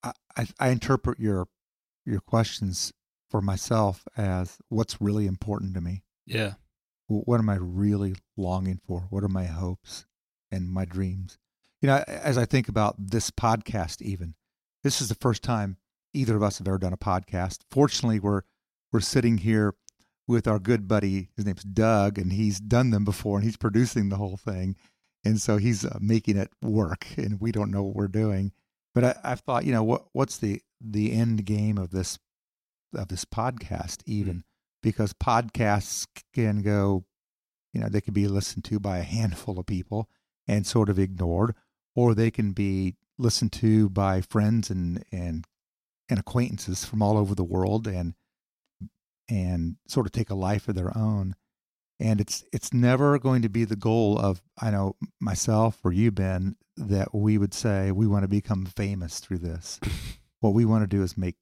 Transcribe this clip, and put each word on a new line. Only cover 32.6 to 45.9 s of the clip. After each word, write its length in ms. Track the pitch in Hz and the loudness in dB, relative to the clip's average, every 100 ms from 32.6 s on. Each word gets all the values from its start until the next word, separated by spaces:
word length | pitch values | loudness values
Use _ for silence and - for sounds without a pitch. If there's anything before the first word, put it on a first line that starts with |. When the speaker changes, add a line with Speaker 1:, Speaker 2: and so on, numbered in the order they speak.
| _ _ _ | _ _ _
Speaker 1:
of 140 | - 98 | -10 -8
this 160 | 90 - | -8 -8
podcast 720 | - 117 123 - 85 82 - - | -4 -4 -4 -8 -8 -8 -10 -6
even? 300 | 107 95 87 | -4 -4 -6
Speaker 2:
Mm. 60 | - _ _ _ | -10 _ _ _
Speaker 1:
Because 300 | 113 - 104 | -2 0 -4
podcasts 960 | - - 117 117 - 110 104 - - - - _ | -2 0 0 0 0 2 2 -2 -8 -10 -16 _
can 300 | - 113 104 | -2 0 0
go, 420 | 101 104 98 95 95 _ _ _ _ _ _ | 2 2 2 0 -2 _ _ _ _ _ _
you 60 | - | -4
know, 80 | 110 | -2
they 120 | 104 | -2
can 140 | - | 0
be 140 | 101 101 | 0 2
listened 360 | 98 98 - | 0 -2 -6
to 140 | - 107 | -4 -4
by 180 | 101 92 | -2 -4
a 40 | |
handful 560 | 101 113 110 82 - 92 | -4 -2 -2 -2 -6 -8
of 80 | 92 | -4
people 420 | 95 90 107 113 _ _ _ - | -4 -4 -6 -6 _ _ _ -2
and 200 | 104 95 | -2 2
sort 220 | 120 104 | 2 4
of 100 | 95 | 4
ignored, 560 | 95 92 87 85 113 110 _ _ _ - | 0 0 0 2 0 -2 _ _ _ 2
or 180 | 120 | 4
they 160 | 107 113 | 4 2
can 220 | - 107 | 2 -2
be 420 | 95 101 95 95 - _ _ | 0 0 0 -2 -4 _ _
listened 340 | 120 - 113 | 0 2 -2
to 360 | - 110 110 104 | 0 4 6 4
by 300 | 95 98 95 | 2 2 0
friends 500 | 92 110 104 113 104 | 0 0 2 2 0
and, 340 | 92 87 87 - | -2 -2 -4 -6
and, 320 | 92 87 80 82 _ _ _ _ | -8 -6 -6 -8 _ _ _ _